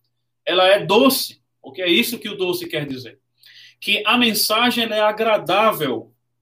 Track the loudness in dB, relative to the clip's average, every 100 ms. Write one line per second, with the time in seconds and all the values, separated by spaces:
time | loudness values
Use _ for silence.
0 | _ _ _ _ -2 2 4 4 4 4
1 | 4 2 -6 -12 _ _ -18 -6 0 2
2 | 0 -6 -10 -6 -4 -4 -6 -6 -6 -10
3 | -14 -20 _ _ -20 -20 -20 _ -4 -2
4 | 2 2 2 0 0 0 0 0 -2 0
5 | 0 0 0 0 0 2 2 0 -4 -6
6 | -10 _ _ _